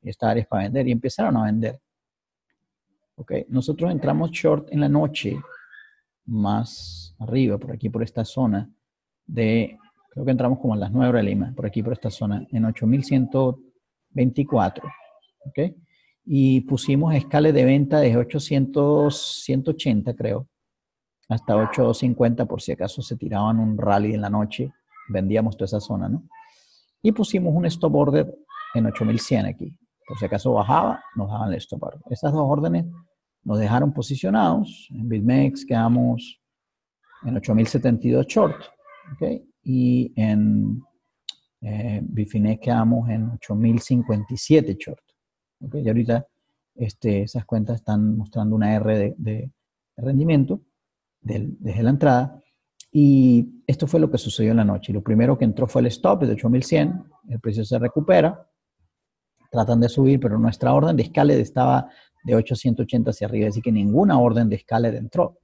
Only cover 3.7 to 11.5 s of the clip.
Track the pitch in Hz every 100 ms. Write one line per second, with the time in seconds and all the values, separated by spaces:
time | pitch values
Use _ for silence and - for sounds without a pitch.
3.7 | 156 170 160 151 151 165 165 160 151 147
4.7 | 147 143 147 151 151 107 139 - - -
5.7 | - - _ _ _ - 110 101 104 117
6.7 | - - - - _ 113 123 123 104 127
7.7 | 117 110 110 113 - 110 - 123 101 113
8.7 | _ _ _ _ _ - 117 110 113 110
9.7 | - _ _ _ 139 135 127 123 131 123
10.7 | 107 101 123 127 120 101 101 92